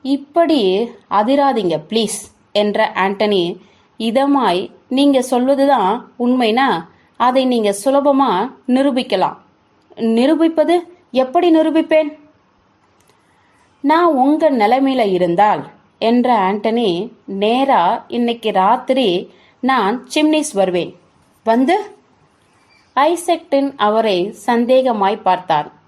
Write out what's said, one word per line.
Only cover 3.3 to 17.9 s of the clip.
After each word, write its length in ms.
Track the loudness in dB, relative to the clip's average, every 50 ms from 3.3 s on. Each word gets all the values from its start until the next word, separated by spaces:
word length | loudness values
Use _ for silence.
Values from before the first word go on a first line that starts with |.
| 0 0 0 -2 -6 -10 -16 _ _ _ _ _ _ _
இதமாய், 720 | -6 -2 0 0 2 2 2 2 2 0 -2 -2 -4 -8 -16 _ _ _
"நீங்க 320 | 0 2 2 2 2 2
சொல்வதுதான் 920 | 0 0 -2 -2 0 0 0 2 2 2 2 2 2 0 -2 -4 -8 -16 _ -4
உண்மைனா 480 | -2 0 0 0 0 0 0 0 0 0 -2 -4 -6 -12 _ _ _ _ _ _
அதை 260 | 0 2 2 2 0
நீங்க 300 | 2 0 0 0 -2 -2 -2 -2
சுலபமா 460 | 0 0 2 2 2 2 2 2 2 0 -2 -2 -4 -8 -12 _
நிரூபிக்கலாம்." 680 | 0 0 2 2 0 0 -2 -4 -2 -2 -2 -2 -2 -4 -10 _ _ _ _ _ _ _ _ _ _ -10
"நிரூபிப்பது? 800 | -4 -2 0 2 2 2 2 2 2 2 0 2 0 0 2 0 0 -2 -6 -20 _ _ _
எப்படி 440 | -2 -2 -2 0 0 0 2 4 4
நிரூபிப்பேன்?" 540 | 4 2 2 0 0 0 2 0 0 0 -2 -8 -14 -20 _ _ _ _ _ _ _ _ _ _ _ _ _ _ _ _ _ _ _ _ _ _ _ _ _ _ _ _ _ _ _ -2
"நான் 300 | 0 2 4 4 2 2
உங்க 380 | 2 2 2 2 2 2 0
நிலைமையில 600 | 2 2 2 2 2 2 2 0 0 0 0 0
இருந்தால்," 520 | 0 0 0 0 2 2 2 2 2 -2 -4 -14 -20 _ _ _ _ _
என்ற 280 | -2 0 2 2 2 2 0 2
ஆண்டனி, 720 | 2 0 -2 -2 -2 -2 -2 0 -2 -2 -2 -4 -6 -10 -14 _ _
"நேரா 800 | -12 -6 -2 -2 0 0 0 0 2 2 2 2 0